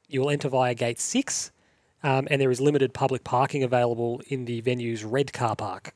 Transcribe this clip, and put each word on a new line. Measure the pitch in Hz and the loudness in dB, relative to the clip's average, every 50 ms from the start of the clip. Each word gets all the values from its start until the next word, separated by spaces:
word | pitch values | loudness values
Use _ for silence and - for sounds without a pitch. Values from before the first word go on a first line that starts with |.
| _ _ | _ _
you | 143 131 | -4 -2
will | 131 143 | 0 0
enter | 147 143 143 143 | 0 0 0 0
via | 131 127 127 123 123 | 2 2 2 2 2
gate | 117 123 117 117 - | 0 -2 -2 -2 -2
six, | - - - 247 277 - - - - - - _ _ _ _ _ _ _ _ _ - | -4 -2 0 0 0 0 -2 -6 -6 -8 -12 _ _ _ _ _ _ _ _ _ 0
um, | 147 135 135 135 - | 2 2 2 2 2
and | 147 139 | 2 2
there | 135 131 | 2 2
is | 127 120 | 2 4
limited | 135 147 147 143 135 123 - | 4 4 4 4 2 0 0
public | - 147 127 131 120 - | 0 0 0 0 -2 -2
parking | - - 123 135 135 - 143 131 | 0 2 2 2 2 2 0 0
available | 120 127 123 123 120 120 113 117 120 120 120 - - | 2 2 4 2 2 2 0 -2 -2 -4 -4 -6 -6
in | 139 131 123 | -6 -6 -6
the | 120 120 113 | -6 -6 -4
venue's | 110 127 123 123 120 117 117 110 110 | -2 -2 -2 0 -2 -4 -4 -4 -4
red | 107 120 135 143 131 - | -2 0 0 0 -2 -2
car | - 120 113 104 - | -2 -2 -2 -2 -2
park, | 107 101 - - - - - | -4 -6 -8 -10 -12 -16 -16